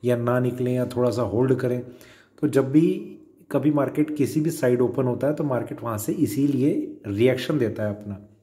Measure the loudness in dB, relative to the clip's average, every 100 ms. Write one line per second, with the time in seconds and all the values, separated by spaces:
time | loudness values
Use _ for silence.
0 | 0 0 2 2 0 0 -2 0 -2 0
1 | 0 0 0 2 2 2 0 -2 -6 -18
2 | -20 -20 _ _ 0 2 4 4 4 0
3 | -6 -16 -20 _ _ 0 2 2 0 0
4 | -2 0 -2 0 -2 0 2 4 2 2
5 | -2 0 -2 -2 -2 -2 -4 -8 -6 -4
6 | -4 0 0 2 0 2 2 0 -4 -10
7 | -6 2 2 2 -2 0 0 -2 -4 -6
8 | -10 -14 -14 _